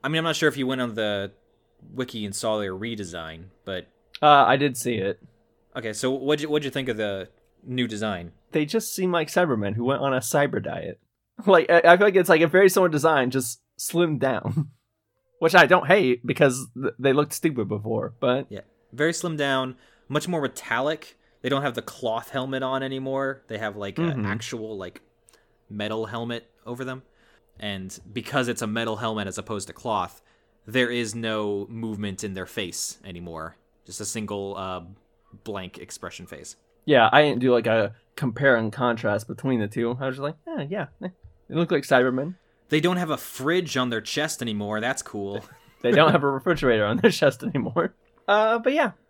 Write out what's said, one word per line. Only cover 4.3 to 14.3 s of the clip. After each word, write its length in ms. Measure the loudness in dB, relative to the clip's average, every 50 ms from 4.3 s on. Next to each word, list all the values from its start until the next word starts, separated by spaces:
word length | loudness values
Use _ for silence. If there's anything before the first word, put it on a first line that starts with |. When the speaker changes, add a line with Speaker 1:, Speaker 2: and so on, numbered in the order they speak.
| 8 8 8
Speaker 2:
I 100 | 6 4
did 180 | 2 2 -2 -2
see 200 | -4 -4 -4 -4
it. 260 | -2 -2 -4 -6 _ -12 -20 _ _ _ _ _ _ _ _ _
Speaker 1:
Okay, 180 | -10 -8 -8 -6
so 160 | -2 -2 -2
what'd 320 | -2 -2 0 0 0 0
you, 80 | 0 -2
what'd 160 | -2 -2 -2
you 60 | -2
think 180 | -6 -6 -4 -4
of 80 | -4
the 320 | -2 -2 -4 -4 -6 -8 -12 _ _ _ _ _ _ _
new 240 | -6 -2 -2 -2
design? 440 | -2 -2 -4 -4 -4 -4 -6 -8 -14 -16 _ _ _ -2
Speaker 2:
They 120 | -2 0
just 300 | 0 -2 -4 -4 -4 -6
seem 160 | -2 -2 0
like 160 | 0 0 -2
Cybermen 480 | 0 0 0 2 2 0 0 -2 -2 -2
who 80 | -2 -2
went 160 | -2 0 0
on 100 | 0 0
a 100 | 0 -2
cyber 380 | -2 0 0 2 2 2 0 -4 -6
diet. 360 | -6 -8 -8 -10 -10 -12 _ _ _ _ _
<laughs> 240 | _ _ _ -4 4
Like, 240 | 6 6 6 8 6
I, 120 | 4 6 10
I 120 | 8 8
feel 100 | 8 8
like 80 | 4 4
it's, 140 | 4 4 6
like, 120 | 6 6
a 60 | 6
very 200 | 6 6 6 6
similar 220 | 6 6 6 2 4
design, 400 | 2 4 4 4 4 4 2 2
just 320 | 0 -2 -2 -2 -8 _ _ _ _
slimmed 400 | -10 -10 -4 0 0 2 2 2 0
down. 500 | 0 0